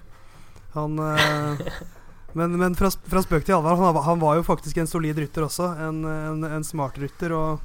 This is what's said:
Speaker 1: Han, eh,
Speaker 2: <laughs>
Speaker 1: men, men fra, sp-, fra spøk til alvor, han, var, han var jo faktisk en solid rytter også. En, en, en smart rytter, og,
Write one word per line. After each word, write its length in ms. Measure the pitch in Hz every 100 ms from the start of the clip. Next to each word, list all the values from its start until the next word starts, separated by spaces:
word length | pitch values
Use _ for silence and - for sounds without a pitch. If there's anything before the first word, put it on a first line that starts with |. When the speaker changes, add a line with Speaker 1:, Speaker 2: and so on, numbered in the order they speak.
| - - - - - - -
Speaker 1:
Han, 240 | 151 151 156
eh, 560 | 156 151 151 151 147 143 160 - -
Speaker 2:
<laughs> 400 | - - - -
Speaker 1:
men, 200 | 160 170 175
men 160 | 180 180
fra, 140 | 196
sp-, 140 | - -
fra 120 | 185
spøk 220 | 185 160
til 120 | 190 185
alvor, 180 | 156 175
han, 180 | 185
var, 80 | 156
han 160 | 147 170
var 160 | 156 160
jo 80 | 165
faktisk 300 | 160 151 170
en 80 | 160
solid 320 | 170 156 151
rytter 240 | 147 170
også. 300 | 147 - 180 156 160
En, 160 | 156
en, 400 | 156 156 156 156
en 180 | 160 156
smart 320 | 151 160 135
rytter, 380 | 139 139 - 175
og, 240 | 160 156 151